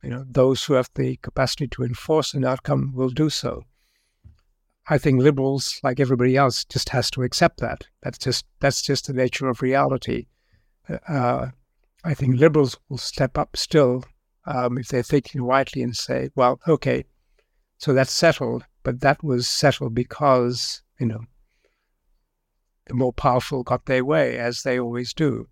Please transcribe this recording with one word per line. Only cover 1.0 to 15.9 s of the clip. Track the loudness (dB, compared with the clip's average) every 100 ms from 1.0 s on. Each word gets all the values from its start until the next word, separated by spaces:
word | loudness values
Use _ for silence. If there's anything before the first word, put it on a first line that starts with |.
| -4 -4
capacity | -8 -2 -2 -2 -6
to | -4
enforce | -4 -4 0 0 2
an | 0
outcome | 0 -2 0 0 0
will | -2 -2
do | 2 0
so. | 0 -6 -8 -12 _ _ _ _ _ -20 _ _ _ _ _ -2
I | 0
think | 2 6
liberals, | 4 4 0 -2 -4 -4
like | -4 0
everybody | 0 4 4 4
else, | 2 0
just | -6 -6 -2
has | -2 -2
to | -2
accept | -4 2 2 2
that. | -8 -8 -14 _
That's | -12 -6
just, | -4 -4 -6 _
that's | -2 0
just | -2 -4 -2
the |
nature | -2 -2 0 -4
of | -2
reality. | 0 2 0 -2 -4 -6 -8 _ _ _ _ _ _ -12 -4
Uh, | -2 0 -2 -4 -10 _ _ _ _
I | -6
think | -2 2 6
liberals | 6 6 0 -2 _
will | -10
step | -10 -4 -2 -2
up | -6 -6
still, | 2 4 4 2 -4 _ _ _
um, | -8 -2 -2 -2
if | -2
they're | -4
thinking | 2 0 0 -6
rightly | 2 2 2 -4
and | -4